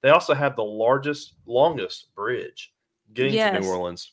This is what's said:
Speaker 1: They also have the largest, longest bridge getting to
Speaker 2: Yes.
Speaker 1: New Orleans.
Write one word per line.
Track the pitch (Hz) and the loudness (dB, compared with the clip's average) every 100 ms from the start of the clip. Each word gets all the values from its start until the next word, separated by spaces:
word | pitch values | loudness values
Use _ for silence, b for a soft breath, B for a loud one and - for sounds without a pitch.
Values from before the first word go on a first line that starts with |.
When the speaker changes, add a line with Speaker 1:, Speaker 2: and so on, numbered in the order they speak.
Speaker 1:
They | 131 | 6
also | 160 - 143 | 4 4 0
have | 143 - | 0 -2
the | |
largest, | 107 107 113 135 139 147 - _ - | -6 0 2 2 0 -6 -10 _ -4
longest | 120 156 147 92 - - | 2 2 2 -6 -10 -18
bridge | - 104 120 90 - - _ _ _ _ | -8 -6 -4 -8 -14 -20 _ _ _ _
getting | 107 131 | -4 0
to | 220 | 2
Speaker 2:
Yes. | 214 190 | 0 0
Speaker 1:
New | 95 | -2
Orleans. | 92 90 87 - | -4 -4 -8 -16